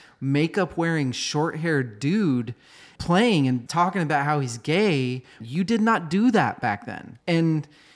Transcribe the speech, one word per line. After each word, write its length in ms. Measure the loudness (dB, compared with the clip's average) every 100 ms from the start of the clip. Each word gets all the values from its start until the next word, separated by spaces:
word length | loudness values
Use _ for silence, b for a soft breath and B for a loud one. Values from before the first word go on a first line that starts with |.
| B B 0 2
makeup-wearing, 760 | 2 0 -2 0 0 0 -2
short-haired 880 | -4 -4 -2 -2 -2 -2 0 -2 -4
dude 540 | -2 2 2 0 -2 -10 B B B B
playing 480 | 0 2 4 4 2
and 220 | 0 -2
talking 320 | 0 0 0
about 220 | 0 0
how 160 | 0 0
he's 180 | -2 -6
gay. 640 | -2 2 2 0 -2 -6 -10 B
You 220 | -8 -4
did 160 | 0 2
not 280 | 2 0 0
do 200 | 2 4
that 300 | 4 2 0
back 260 | -4 -4 -8
then. 320 | -12 -14 -12 -2
And 420 | 2 2 0 -4 B B